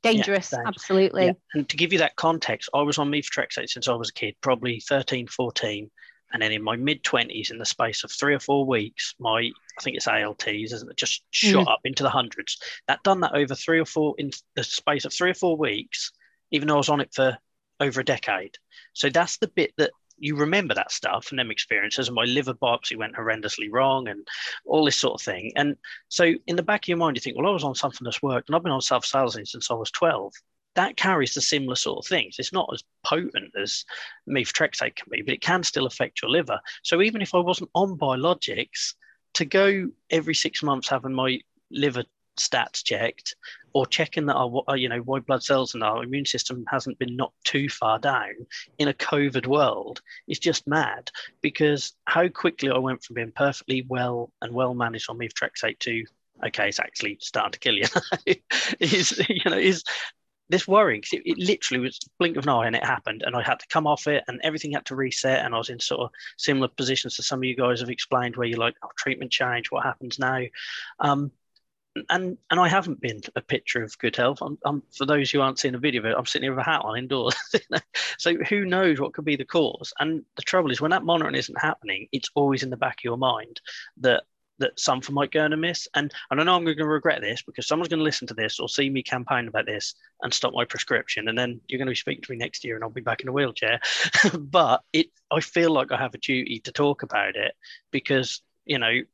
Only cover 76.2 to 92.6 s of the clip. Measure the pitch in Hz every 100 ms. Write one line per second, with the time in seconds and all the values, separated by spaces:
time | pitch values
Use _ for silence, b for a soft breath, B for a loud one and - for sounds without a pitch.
76.2 | 123 - 135 131 135 156 107 110 127 135
77.2 | 120 - - - - - _ B B B
78.2 | 175 170 - 202 190 180 185 143 139 -
79.2 | 151 143 139 175 147 - - - - 160
80.2 | - - - 190 156 120 156 185 165 170
81.2 | 151 135 - - 151 - 110 95 107 139
82.2 | - - 139 131 135 123 131 - 120 120
83.2 | 131 113 107 - B B B _ 127 120
84.2 | - _ _ _ 139 - - 131 127 143
85.2 | 139 156 151 156 170 170 - - 143 B
86.2 | B 135 165 180 165 151 156 151 160 147
87.2 | 104 117 - - 117 156 170 160 151 -
88.2 | 127 113 107 - - - 139 135 - 127
89.2 | 120 131 117 107 110 107 - - b _
90.2 | 123 - 127 127 120 110 - 117 - -
91.2 | 110 113 120 113 - 131 131 120 - 131
92.2 | - 120 120 -